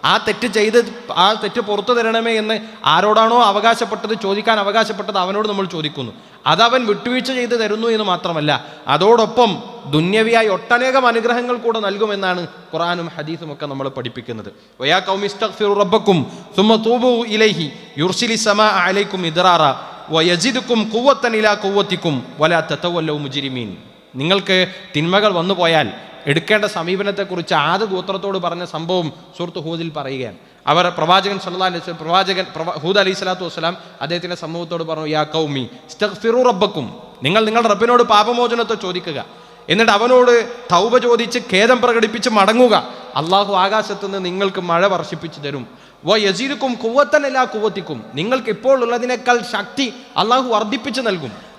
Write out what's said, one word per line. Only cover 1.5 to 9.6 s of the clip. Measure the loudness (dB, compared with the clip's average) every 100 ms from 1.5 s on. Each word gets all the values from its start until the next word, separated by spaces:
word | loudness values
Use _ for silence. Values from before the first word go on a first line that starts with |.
| -4 -2
പുറത്തു | -4 0 0
തരണമേ | 2 0 0 -2
എന്ന് | -2 -4 -6 -2 2
ആരോടാണോ | 4 4 4 6 4 4
അവകാശപ്പെട്ടത്, | 4 2 2 -2 -4 -4 -4 -2
ചോദിക്കാൻ | 0 0 0
അവകാശപ്പെട്ടത്, | 2 0 0 -4 -4 -2
അവനോട് | -2 -2 -2
നമ്മൾ | -2 -4 -4
ചോദിക്കുന്നു. | -6 -6 -10 -12 -20 -4 0
അതവൻ | 4 4 4 0
വിട്ടുവീഴ്ച | -2 0 -2 -2 -4
ചെയ്ത് | -2 -2
തരുന്നു | 0 0 0 0
എന്ന് | 0
മാത്രമല്ല, | -2 -2 -2 0 -2 -4 -14 -2 2
അതോടൊപ്പം | 6 6 4 2 2 0